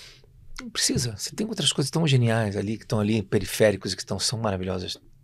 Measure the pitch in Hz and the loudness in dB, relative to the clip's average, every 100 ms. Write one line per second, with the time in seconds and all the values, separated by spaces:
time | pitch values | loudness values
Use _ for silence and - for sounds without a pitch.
0 | - - - - - - 247 - - 240 | -20 -20 -20 -20 -16 -14 -10 -2 0 0
1 | 120 101 - - 214 220 - - 139 160 | -2 -6 -8 -6 -4 -2 0 0 0 2
2 | 160 131 117 113 107 101 101 110 - 110 | 4 4 4 2 0 -2 -4 -6 -2 0
3 | 104 110 92 104 92 - 110 98 107 92 | 2 2 2 0 0 4 4 4 -2 -6
4 | - 101 - 110 113 92 92 92 92 - | -6 -4 -2 0 -2 -2 -2 -4 -6 -10
5 | - - | -16 -20